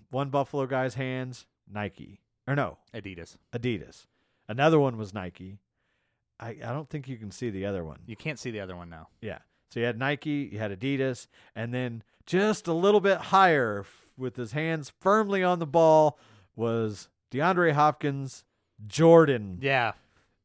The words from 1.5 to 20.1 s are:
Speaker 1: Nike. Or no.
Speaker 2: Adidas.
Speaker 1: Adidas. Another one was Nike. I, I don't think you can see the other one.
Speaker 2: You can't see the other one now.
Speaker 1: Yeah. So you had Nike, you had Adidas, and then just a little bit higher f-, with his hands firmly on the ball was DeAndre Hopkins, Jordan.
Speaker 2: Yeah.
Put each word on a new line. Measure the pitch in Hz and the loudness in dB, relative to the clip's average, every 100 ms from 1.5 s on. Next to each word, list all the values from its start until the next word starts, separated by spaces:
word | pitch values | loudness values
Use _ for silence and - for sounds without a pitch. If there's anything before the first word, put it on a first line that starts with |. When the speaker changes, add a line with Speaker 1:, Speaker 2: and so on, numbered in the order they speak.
| _ _ | _ _
Speaker 1:
Nike. | 104 101 - - 101 _ _ - | -8 -8 -10 -20 -20 _ _ -4
Or | 143 | -2
no. | 107 - _ | -2 -6 _
Speaker 2:
Adidas. | 117 98 85 82 - _ | -14 -14 -14 -16 -20 _
Speaker 1:
Adidas. | 120 123 104 60 - _ _ _ _ - | -6 -4 -4 -8 -20 _ _ _ _ -10
Another | 120 151 156 | 0 4 4
one | 139 113 | 2 -2
was | 104 | -8
Nike. | 101 90 - 92 101 _ _ _ _ _ _ _ _ | -10 -12 -12 -18 -20 _ _ _ _ _ _ _ _
I, | 113 | -16
I | 113 113 | -12 -10
don't | 135 147 | -10 -8
think | 151 131 | -12 -10
you | 120 | -12
can | 104 | -12
see | - 120 | -8 -6
the | 95 98 | -6 -6
other | 95 | -6
one. | 80 73 - | -8 -12 -16
Speaker 2:
You | 110 | -12
can't | 156 139 | -10 -10
see | 131 | -10
the | 110 | -10
other | 92 87 | -10 -12
one | 85 | -16
now. | 80 82 _ | -18 -20 _
Speaker 1:
Yeah. | 107 85 _ _ _ | -12 -12 _ _ _
So | 120 | -4
you | 120 | -4
had | 113 | -2
Nike, | 135 143 156 147 131 | -4 -4 -4 -6 -6
you | 104 | -8
had | 107 95 | -8 -6
Adidas, | 131 139 131 123 - _ _ - | -4 -2 -2 -4 -12 _ _ -10
and | 117 | -8
then | 123 127 113 - _ - | -6 -6 -8 -16 _ -4
just | 185 214 208 170 | 0 0 0 -2
a | |
little | 165 196 208 | 0 4 4
bit | 190 185 | 4 2
higher | - 190 190 151 117 101 | 2 6 6 6 2 -2
f-, | 98 _ _ - | -8 _ _ -10
with | 127 127 | -8 -8
his | 113 | -8
hands | 147 160 160 139 - | -4 -4 -4 -8 -4
firmly | 190 214 202 196 | 2 2 2 0
on | 180 180 | 0 0
the | 160 | 0
ball | 165 160 156 151 - _ _ _ - | 4 8 8 6 0 _ _ _ -6
was | 113 117 110 98 - _ _ | -2 0 -2 -6 -14 _ _
DeAndre | 123 165 180 170 | -2 0 2 2
Hopkins, | 147 151 - 147 139 135 - _ _ _ _ 107 | 4 4 2 -4 -4 -8 -14 _ _ _ _ -8
Jordan. | - 165 165 151 123 101 90 | 4 8 10 8 2 -4 -6
Speaker 2:
Yeah. | 135 135 117 - _ | 0 2 0 -2 _